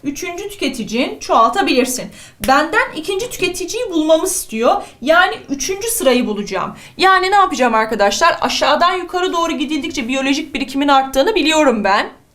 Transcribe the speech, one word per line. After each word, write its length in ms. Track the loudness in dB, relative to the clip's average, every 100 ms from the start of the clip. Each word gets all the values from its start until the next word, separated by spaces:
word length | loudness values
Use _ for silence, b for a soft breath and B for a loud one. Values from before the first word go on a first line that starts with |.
üçüncü 460 | -8 -8 -10 -8 -10
tüketicin 680 | -6 -6 -6 -6 -4 -4 -6
çoğaltabilirsin. 840 | 0 2 4 2 0 0 0 -4 -10 B B B 2
Benden 440 | 2 2 0 -2 -6
ikinci 340 | -6 -6 -6
tüketiciyi 600 | -4 -4 -4 -8 -6 -2
bulmamı 360 | -2 4 2 2
istiyor. 580 | -4 -6 0 0 0 B B
Yani 340 | 2 4 2 -2 -8
üçüncü 380 | -8 -6 -6 -4
sırayı 400 | 0 2 2 0
bulacağım. 480 | -4 -4 -6 -6 B B 0
Yani 340 | 4 4 4
ne 40 | 4
yapacağım 400 | 2 2 2 2
arkadaşlar? 600 | 0 2 0 4 0 2
Aşağıdan 520 | -2 0 2 4 2
yukarı 400 | 0 -4 -2 -2
doğru 180 | 0 -2
gidildikçe 560 | -2 -4 -4 -4 -6 -4
biyolojik 460 | -2 0 -2 -4
birikimin 340 | -8 -6 -2 2
arttığını 480 | 2 2 0 2 2
biliyorum 480 | 2 4 4 2
ben. 260 | 2 0 -2 -10 _